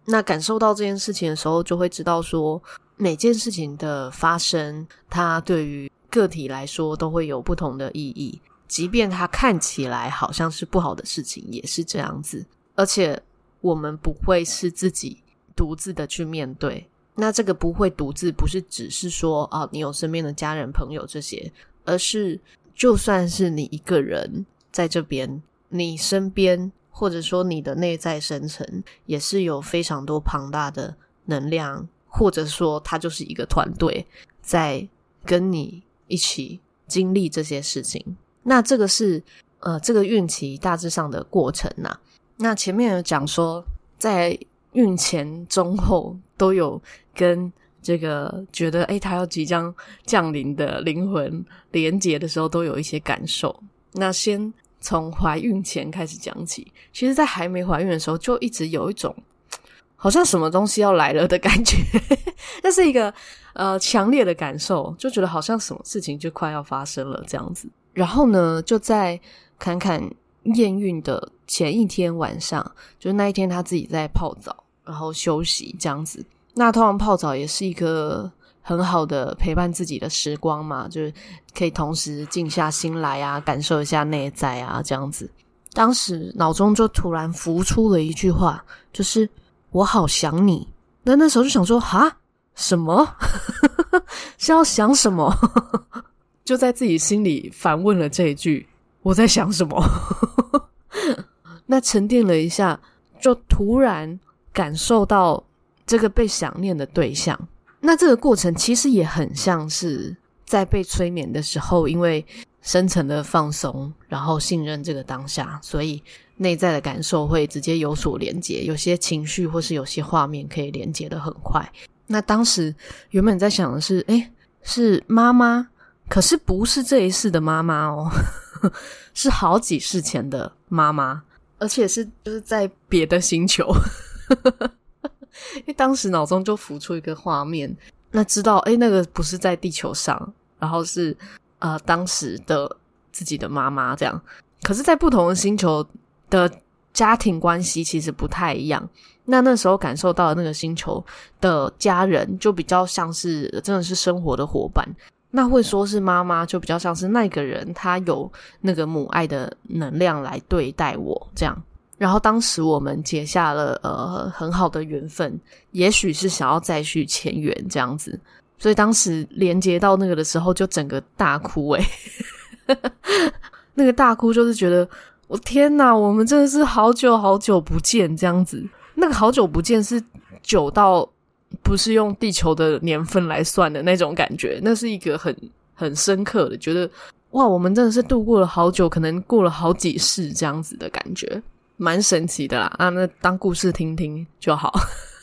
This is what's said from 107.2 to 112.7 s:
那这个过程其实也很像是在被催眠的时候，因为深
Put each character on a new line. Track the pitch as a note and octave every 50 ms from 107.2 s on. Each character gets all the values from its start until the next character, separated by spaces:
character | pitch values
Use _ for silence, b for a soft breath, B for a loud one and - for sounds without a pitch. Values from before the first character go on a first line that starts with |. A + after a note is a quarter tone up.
| - F3 C3+ - - - - - _ _ _ _
那 | - D#4 E4
这 | D4+ F4+
个 | E4 B3
过 | A#3 - C#4+ A#3
程 | - - F3 E3+
其 | - - - A#3+
实 | A#3+ - C#4+
也 | B3+ G3 E3
很 | D#3 - D#3+ D3+ - -
像 | C#3+ - F#3+ F3+ D#3+ D#3 D#3
是 | D#3 - F3+ E3+ C#3+ - - - F3 - _ _ _ _ _
在 | - - G3+ F#3+
被 | F3+ - G3+ F#3
催 | - - - F#3 F3
眠 | F3 E3+ C#3+ -
的 | A#2+ D3 D3+
时 | - - D3+
候， | - - F3+ F3 D#3+
因 | C#3+ E3 E3+
为 | F3 E3+ D#3+ D3+ D#3 B B B B B _ _ -
深 | -